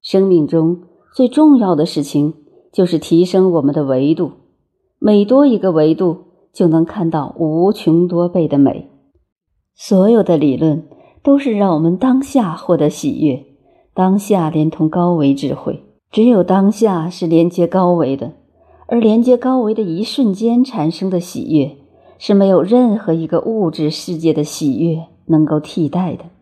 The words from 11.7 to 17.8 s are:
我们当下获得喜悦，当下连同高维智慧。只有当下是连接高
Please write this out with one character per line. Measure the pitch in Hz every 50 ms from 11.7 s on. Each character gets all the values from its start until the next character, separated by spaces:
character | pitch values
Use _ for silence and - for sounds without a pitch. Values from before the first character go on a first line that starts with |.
| 170
我 | 151
们 | 160 165 180
当 | 180 - 262 254 262
下 | 277 - - 269 226 175 160
获 | - - - 175
得 | 147 147 147
喜 | - - - 143 101 64 156
悦， | 151 127 139 - _ _ _ _ _ _ _ _ _ _
当 | - 185 185 190
下 | 208 202 - 214 190 165 156
连 | 143 156 151 160
同 | - - 165 156
高 | - 185 175 175 175
维 | 160 147 139 139
智 | 139 - 131 -
慧。 | - - 147 - - - _ _ _ _ _
只 | - 208 220
有 | 247 240 196 175
当 | 180 190 196 190 196
下 | 214 - 226 214 190 170 156 175
是 | 175 - 185
连 | 165 165 165 170 175
接 | 170 - 175
高 | 170 - 190